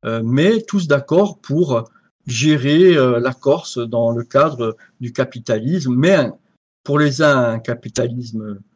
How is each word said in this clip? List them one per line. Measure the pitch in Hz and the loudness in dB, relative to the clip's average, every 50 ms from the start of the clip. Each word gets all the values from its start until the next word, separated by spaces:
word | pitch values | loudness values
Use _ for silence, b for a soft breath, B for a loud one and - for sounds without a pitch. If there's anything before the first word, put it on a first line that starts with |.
| - | -6
euh, | 113 113 113 113 | -6 -6 -4 -2
mais | 117 123 139 160 196 233 220 | 0 2 2 4 2 2 0
tous | 220 - - 202 175 | -2 -2 -4 -4 0
d'accord | 147 143 139 135 - 156 175 208 208 - _ | 0 0 0 0 0 2 2 2 2 -2 _
pour | - - 143 160 180 147 127 113 113 b b b b b b _ _ | -8 -4 0 0 0 0 0 -4 -4 b b b b b b _ _
gérer, | - 120 113 135 156 151 143 123 139 151 165 185 185 170 | -8 -6 0 2 2 2 2 2 2 4 6 6 6 6
euh, | 151 131 127 120 117 | 6 4 2 2 0
la | 120 131 127 | 0 -2 -6
Corse | _ - 139 143 170 - - - 123 | _ 0 0 0 0 -2 -8 -8 -8
dans | 117 113 113 117 117 117 | -6 -4 -2 0 0 0
le | 117 117 117 | 0 -2 -6
cadre | _ - 139 147 156 143 123 117 113 110 b b b b _ | _ -2 -2 -2 -2 0 -4 -6 -6 -6 b b b b _
du | 123 120 117 | -12 -10 -4
capitalisme, | - 135 131 - 123 - - 117 107 110 131 175 190 139 131 123 | -6 -6 -6 -6 -14 -6 -4 -4 -2 -2 -2 -2 -2 -2 0 0
mais | 123 143 175 196 | 2 2 4 4
un, | 175 135 113 - _ _ _ _ _ _ _ _ _ _ | 2 2 -2 -6 _ _ _ _ _ _ _ _ _ _
pour | - 143 147 | -2 0 2
les | 151 147 135 135 156 | 2 2 2 2 2
uns, | 151 143 131 123 117 113 | 4 4 4 2 0 -2
un | 113 | -4
capitalisme | 113 - 120 120 - 123 - - 120 120 120 123 123 113 113 110 107 104 101 98 98 _ _ | -6 -8 -8 -8 -10 -10 -4 -4 -4 -4 -4 -8 -10 -8 -10 -10 -10 -10 -12 -14 -16 _ _